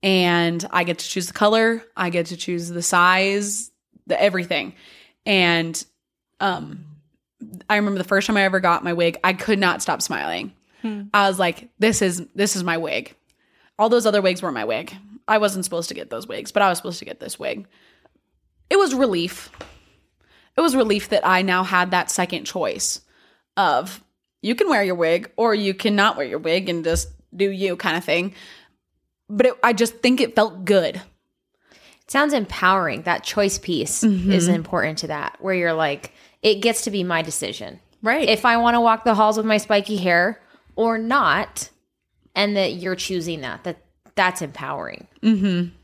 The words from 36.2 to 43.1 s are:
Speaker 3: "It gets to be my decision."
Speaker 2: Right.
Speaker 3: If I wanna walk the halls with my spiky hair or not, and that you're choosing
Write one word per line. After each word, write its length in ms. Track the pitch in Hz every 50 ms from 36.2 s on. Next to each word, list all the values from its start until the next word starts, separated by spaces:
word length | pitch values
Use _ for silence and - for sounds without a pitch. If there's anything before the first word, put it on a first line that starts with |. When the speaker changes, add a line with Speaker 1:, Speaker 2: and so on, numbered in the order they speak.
| - _ _ _
Speaker 3:
"It 140 | - 214 214
gets 260 | 202 214 233 226 -
to 80 | - 233
be 140 | 202 202 175
my 180 | 180 170 165
decision." 560 | 160 160 156 - 151 - - - 107 90 - - _ _ _ _
Speaker 2:
Right. 260 | - 220 247 311 302 220
Speaker 3:
If 160 | 220 214 -
I 120 | 247 233
wanna 240 | 233 233 233 233 240
walk 240 | 233 233 226 226 226
the 100 | 240 220
halls 220 | 196 214 214 214
with 100 | 220 220
my 120 | 220 214 208
spiky 380 | 208 - 214 202 202 208 214 196
hair 420 | 180 185 175 170 175 202 226 - _ _ - _ _ _ -
or 240 | - 226 226 226 220
not, 720 | 220 226 254 285 233 165 143 185 220 - - - - - _ _ _ _ _ _ _ _ _ _ _ _ _
and 220 | 185 202 208 208
that 180 | 196 190 170 110
you're 220 | 175 165 185 185
choosing 460 | 185 - -